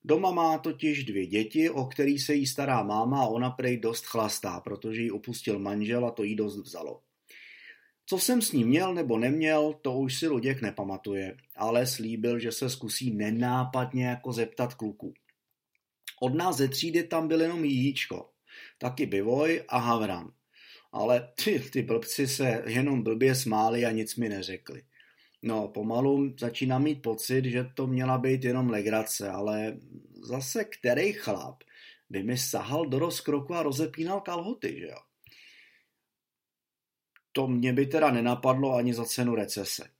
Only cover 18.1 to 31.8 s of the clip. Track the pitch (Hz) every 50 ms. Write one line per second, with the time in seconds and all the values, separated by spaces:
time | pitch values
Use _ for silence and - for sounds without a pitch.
18.1 | 92 - - - _ _ _ _ - - - - _ _ - 127 131 - 147 98
19.1 | 101 98 101 113 123 139 151 165 165 - - - 127 123 117 120 117 113 107 98
20.1 | 92 85 82 - _ _ _ _ _ - - - - - _ _ - 107 104 117
21.1 | 123 123 123 - _ - - 214 196 131 - - - 135 110 - 113 113 110 -
22.1 | - - 139 131 131 - 135 127 113 117 - 117 113 127 135 147 139 123 104 113
23.1 | 113 113 131 135 131 127 - 113 110 107 110 113 117 120 120 117 110 110 110 -
24.1 | - 123 117 107 101 98 92 92 92 - _ - 67 65 - _ _ _ - _
25.1 | _ _ _ _ _ _ - 113 113 110 104 101 - 104 104 110 113 123 131 139
26.1 | 139 139 139 135 127 - 120 120 - - 135 127 127 131 143 151 147 139 - -
27.1 | - - - - 127 135 131 127 120 123 123 127 - - 135 127 127 127 127 131
28.1 | 131 127 120 131 131 127 131 123 123 127 127 123 113 104 101 110 107 110 110 -
29.1 | - - 101 98 190 98 104 107 107 107 110 110 - - - - - - - -
30.1 | - - - - 123 135 135 - - 226 220 - - - - - - 143 180 208
31.1 | 208 - - - 101 90 - 64 65 _ - _ - -